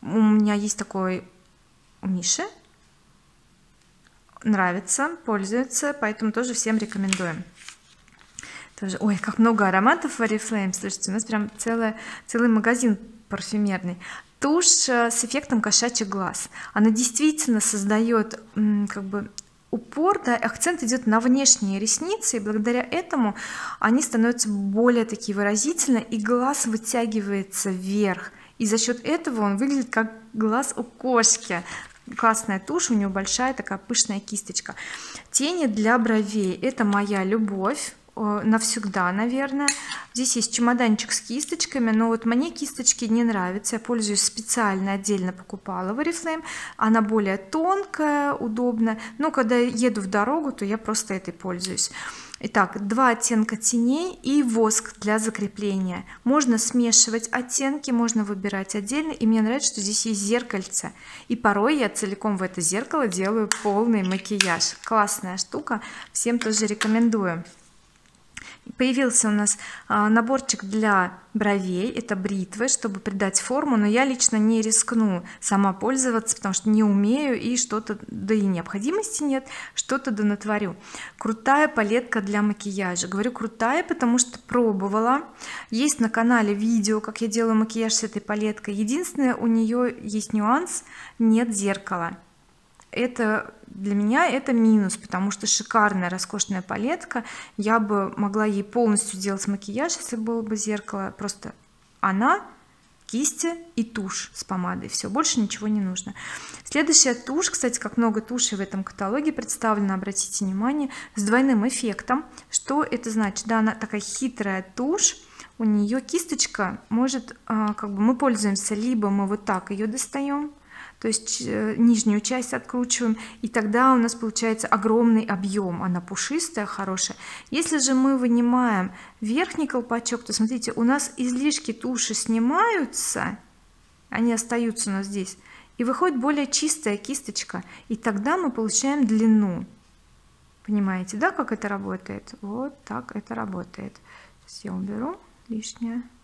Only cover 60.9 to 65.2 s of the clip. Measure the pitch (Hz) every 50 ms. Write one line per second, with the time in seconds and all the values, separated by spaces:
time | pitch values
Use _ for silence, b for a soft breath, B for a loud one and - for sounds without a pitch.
60.9 | B B B B B B B B 240 233 - 220 202 208 208 240 311 294 247 202
61.9 | 208 - - 196 196 196 - 220 208 185 190 185 185 - 175 170 180 202 254 -
62.9 | - 320 277 220 175 180 190 196 214 226 214 202 - - - 208 202 202 226 240
63.9 | 233 214 185 185 185 185 - - 208 202 190 185 170 165 - - - - - -
64.9 | 233 220 208 196 - -